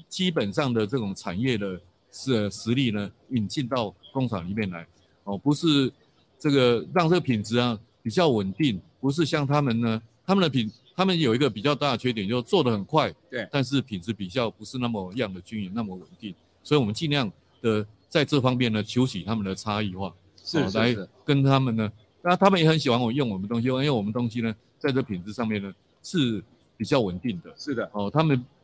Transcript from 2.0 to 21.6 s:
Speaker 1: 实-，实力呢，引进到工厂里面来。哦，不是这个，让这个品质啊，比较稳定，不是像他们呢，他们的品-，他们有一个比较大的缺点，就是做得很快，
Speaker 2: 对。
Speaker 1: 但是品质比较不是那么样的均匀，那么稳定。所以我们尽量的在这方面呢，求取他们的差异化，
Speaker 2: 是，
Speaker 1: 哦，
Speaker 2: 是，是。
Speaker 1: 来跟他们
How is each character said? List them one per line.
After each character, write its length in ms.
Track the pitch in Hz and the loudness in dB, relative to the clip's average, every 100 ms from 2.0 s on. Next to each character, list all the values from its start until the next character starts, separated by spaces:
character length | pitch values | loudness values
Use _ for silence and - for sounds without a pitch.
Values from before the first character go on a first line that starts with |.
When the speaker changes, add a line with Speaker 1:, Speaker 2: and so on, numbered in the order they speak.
| _ | _
Speaker 1:
实-， 360 | - 135 120 104 | -12 -2 0 0
实 220 | - 110 | -4 -2
力 180 | 123 127 | 0 0
呢， 180 | 104 101 - _ | -2 -6 -12 _
引 180 | 127 101 | -4 -2
进 180 | - 123 | -4 -4
到 260 | 127 104 - - | -4 -4 -8 -10
工 160 | 135 127 | -4 -2
厂 200 | 104 85 | -4 -4
里 60 | |
面 160 | 104 101 | -4 -4
来。 160 | 87 82 _ _ _ | -6 -14 _ _ _
哦， 120 | - 98 | -10 -4
不 160 | 143 | 0
是 400 | 147 170 143 127 - _ _ _ _ | 0 2 2 0 -4 _ _ _ _
这 120 | 151 | 0
个， 360 | 139 123 117 78 | 4 4 4 0
让 140 | - 160 | 2 4
这 80 | 175 | 2
个 40 | |
品 220 | 127 113 | 2 0
质 160 | 101 117 | 2 0
啊， 200 | 120 110 - _ | 2 -2 -8 _
比 80 | 120 | -4
较 180 | 107 165 | 2 4
稳 240 | 113 98 | 4 0
定， 280 | 95 151 95 - _ | 0 0 0 -8 _
不 100 | 135 | -2
是 160 | 143 151 | 0 0
像 200 | 156 139 | 0 2
他 140 | 147 | 2
们 180 | 143 113 | 2 0
呢， 200 | 117 110 - _ | 0 -2 -6 _
他 100 | - | 0
们 60 | 196 | 2
的 80 | 170 | 4
品-， 220 | 131 107 - _ - | 2 -2 -6 _ -2
他 80 | |
们 140 | 190 175 | 0 2
有 160 | 139 | 2
一 40 | 120 | 4
个 120 | 143 | 2
比 100 | 101 | 2
较 140 | 120 | 0
大 180 | 139 143 | 2 0
的 60 | 117 | 0
缺 140 | 127 | -2
点， 140 | 113 95 | -2 -2
就 100 | 123 | -2
是 60 | |
做 200 | 120 202 | 2 2
得 80 | - | 4
很 140 | 107 | 0
快， 280 | 95 156 120 - _ | 0 0 0 -4 _
Speaker 2:
对。 180 | 123 101 | -10 -4
Speaker 1:
但 120 | 143 | -2
是 200 | 123 135 | 0 0
品 180 | - 101 | -2 -8
质 120 | 92 | -6
比 160 | 107 95 | -6 -4
较 220 | 107 113 | -2 -4
不 140 | - | -4
是 140 | 107 131 | -12 -6
那 100 | 120 | -4
么 240 | 110 90 | -4 -6
样 180 | 107 110 | -4 -4
的 80 | 92 | -6
均 200 | 87 110 | -10 -8
匀， 120 | 95 | -6
那 80 | 107 | -6
么 120 | 107 | -6
稳 120 | 92 82 - | -10 -16 -16
定。 160 | 104 87 _ _ | -14 -14 _ _
所 140 | - 147 | 0 2
以 40 | |
我 40 | |
们 100 | 110 | 2
尽 160 | 107 160 | -2 -2
量 200 | 143 110 - _ _ | 0 -2 -6 _ _
的 260 | 117 107 104 - _ | 0 0 -2 -12 _
在 160 | 160 | -2
这 160 | 139 147 | 2 2
方 160 | 127 123 | 2 2
面 160 | 123 | 2
呢， 100 | 107 | 0
求 240 | 107 123 127 | 0 0 0
取 160 | 98 | 0
他 120 | 82 | -4
们 100 | 113 | -4
的 100 | 98 | -2
差 280 | 95 110 104 | -4 -4 -2
异 120 | 107 | -2
化， 200 | 92 95 - _ _ | -4 -8 -10 _ _
Speaker 2:
是， 160 | - 160 | -6 -2
Speaker 1:
哦， 60 | 117 | 0
Speaker 2:
是， 40 | |
是。 80 | 107 | 2
Speaker 1:
来 300 | 113 110 92 _ | 0 0 -6 _
跟 180 | - 139 | 0 2
他 160 | 139 | 4
们 160 | 135 | 4